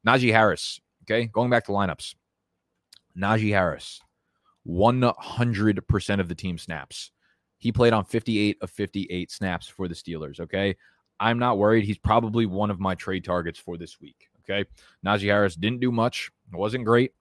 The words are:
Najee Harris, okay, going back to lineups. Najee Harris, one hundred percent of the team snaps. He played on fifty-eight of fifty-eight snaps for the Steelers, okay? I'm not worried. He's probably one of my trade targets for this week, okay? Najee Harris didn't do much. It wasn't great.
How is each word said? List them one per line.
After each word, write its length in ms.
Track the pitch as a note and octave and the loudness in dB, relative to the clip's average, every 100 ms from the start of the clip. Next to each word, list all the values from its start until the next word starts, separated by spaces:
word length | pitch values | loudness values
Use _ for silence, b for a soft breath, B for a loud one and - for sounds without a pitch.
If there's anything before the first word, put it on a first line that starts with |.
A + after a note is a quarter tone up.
| A2+ | 4
Najee 240 | C3 B2 | 4 4
Harris, 500 | A2 G#2+ D#2+ - - _ _ | 4 4 2 -6 -12 _ _
okay, 220 | - A2 A#2 | -4 -2 0
going 240 | G#2+ B2 | -2 2
back 140 | A#2+ | 0
to 80 | - | 0
lineups. 420 | G2+ G2 D2 - - _ _ _ _ _ _ _ - _ F#2 | -2 -2 -4 -12 -16 _ _ _ _ _ _ _ -20 _ -6
Najee 340 | G2 A2 G#2+ | 0 2 2
Harris, 520 | G2+ F2+ C#2 - - _ _ _ _ _ _ | 2 2 -2 -14 -18 _ _ _ _ _ _
one 380 | - E2+ A2 B2+ | -6 2 2 4
hundred 880 | B2 - - - A#2+ G2+ G#2+ G2 - | 0 -2 -10 -4 -2 2 2 0 -2
percent 320 | G#2 - G2 | -2 0 -2
of 80 | F2 | -2
the 60 | |
team 240 | E2+ F2+ E2+ | -4 -8 -8
snaps. 520 | - D#2+ C2+ - - _ _ _ _ _ | -8 -10 -10 -16 -16 _ _ _ _ _
He 160 | A#2 | -4
played 220 | A#2 A#2+ | 4 4
on 100 | A2 | 4
fifty-eight 540 | F#2 A2+ A2+ G#2+ G#2 - | 0 -4 -2 0 0 0
of 100 | F#2+ | -10
fifty-eight 600 | - G2+ G2 F#2+ F2+ F2+ | -6 -6 -6 -6 -6 -8
snaps 360 | - G2 F2 - | -6 -6 -6 -10
for 220 | - F2+ | -10 -8
the 60 | |
Steelers, 460 | E2 - D#2+ D2+ C#2+ | -8 -10 -10 -10 -12
okay? 360 | E2 F#2+ G2 F2+ b b b _ | -6 -2 -2 -4 b b b _
I'm 200 | G#2+ A#2+ | 0 2
not 200 | B2 G#2 | 0 4
worried. 260 | G#2 A2+ | 4 4
He's 140 | G#2 G2 | 2 -4
probably 460 | - A2+ A2+ A2+ | 2 2 4 0
one 260 | A2 F#2+ G#2 | 0 0 -2
of 80 | F#2 | -2
my 160 | F#2+ | -4
trade 300 | F2+ - F#2+ | -4 -4 -6
targets 340 | F2+ F2+ E2+ - | -2 -2 -2 -10
for 200 | - E2+ | -14 -12
this 200 | E2+ - | -14 -18
week, 300 | C#2 _ _ _ | -20 _ _ _
okay? 280 | - G2 G2 - b b | -6 -4 -4 -12 b b
Najee 240 | F#2+ G#2 G2+ | 0 0 4
Harris 280 | G2+ G2+ E2 | 4 2 0
didn't 240 | G#2 B2 | -4 0
do 100 | B2+ | 0
much. 400 | A#2 A#2 - - _ _ | 0 0 -2 -12 _ _
It 60 | F2 | -6
wasn't 260 | G#2 B2+ | -4 -2
great. 280 | A2+ A#2+ C3 _ | 2 4 4 _